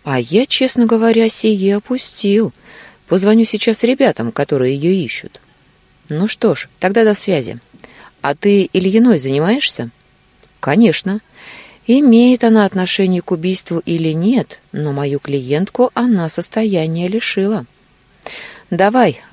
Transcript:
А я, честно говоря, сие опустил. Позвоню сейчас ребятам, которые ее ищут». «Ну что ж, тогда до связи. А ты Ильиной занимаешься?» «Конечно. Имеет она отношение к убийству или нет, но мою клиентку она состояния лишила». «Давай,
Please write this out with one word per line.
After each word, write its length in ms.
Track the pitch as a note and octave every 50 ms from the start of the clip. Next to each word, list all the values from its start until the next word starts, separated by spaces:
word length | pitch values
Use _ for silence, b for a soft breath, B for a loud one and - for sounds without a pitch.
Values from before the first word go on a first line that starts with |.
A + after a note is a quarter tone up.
| B
А 160 | D3 C3+ B2+
я, 260 | A#2 A#2+ D#3 G#3+ C4+
честно 400 | - - - C4 B3+ - B3 A#3
говоря, 440 | A3 A#3 A3 A3+ A#3 A3+ A3+ A3+ A3
сие 480 | - - - A3 G#3+ F#3+ F#3+ G3 G3+
опустил. 760 | G#3 - - B3 B3+ - - - - - G3 G3 A3 A3+ D3+ - B B B B B B B B B B
Позвоню 380 | - E3 F#3+ F#3 G#3 A3 A#3 A3+
сейчас 380 | - - G3+ - A#3 A3 - -
ребятам, 500 | A#3 C4 - C#4 G#3 - - A#2 A#2 -
которые 420 | - C#3+ - D3+ C3+ B2+ B2+ C#3
ее 160 | C#3 D3 E3+
ищут». 480 | F#3+ F#3+ D3 A2 - - - - - - _ _ _ _ _ _ _ _ _ _ _ _ _ -
«Ну 180 | D3+ D#3 G#3
что 260 | A3 - - - G#3 D3
ж, 120 | - - - _
тогда 280 | _ - F#3 G3+ A#3 A3
до 80 | G#3+ G#3
связи. 460 | - - - F3+ C#3+ A#2 F2+ A2+ A#2+ - _ _ B B B B B B B B _
А 140 | - C#3 D3
ты 340 | - - G3+ G3+ G3+ F#3 - -
Ильиной 460 | F#3+ F#3 F#3+ G3 A3+ A#3+ B3+ G#3+ D3
занимаешься?» 720 | B2+ C3+ C3+ C#3+ D#3 F#3 A#3 D4 - - - - B2 A#2 - _ _ _ _ _ _ _ _ _ _ _ _ _
«Конечно. 640 | - - D3 G3+ A#3 F#3+ D3+ - - F#3 G3 G#3+ - B B B B B B B B B B B B
Имеет 580 | - A#3 C#4 D4 B3+ A3+ A#3 A#3+ B3 B3+ A#3+ -
она 220 | A3+ A3 A3 G#3
отношение 560 | F#3 - F#3+ F#3 F3 - - G3 F#3 F#3 F3+
к 100 | - -
убийству 500 | F#3 D#3+ D#3+ F#3 F#3 - - - E3+ E3 -
или 260 | - E3+ E3 E3 D#3+
нет, 480 | D#3 D#3+ F3 G#3+ C4+ A#3 - - - - _ _ -
но 180 | C#3+ D3+ D3+
мою 280 | C#3 C#3 C#3+ C#3 C#3+ C#3
клиентку 720 | - - C#3+ C#3 B2+ B2+ C#3+ D#3 F#3+ - - - B3 C4 -
она 340 | - A#3+ B3 A3+ F#3 E3
состояния 800 | D#3+ - - F3 - - A3 A3+ G#3+ F#3+ E3+ D#3+ D#3+ D#3+ E3+ F3
лишила». 580 | F3+ G3 A#3 - - - G3 F#3+ G3+ A3 F#3 B2 - _ _ _ _ _ _ _ _ _ B B B B B B B B B B B
«Давай, 520 | - E3+ F#3+ G#3 A3+ B3+ A#3 E3+ A#2+ - - -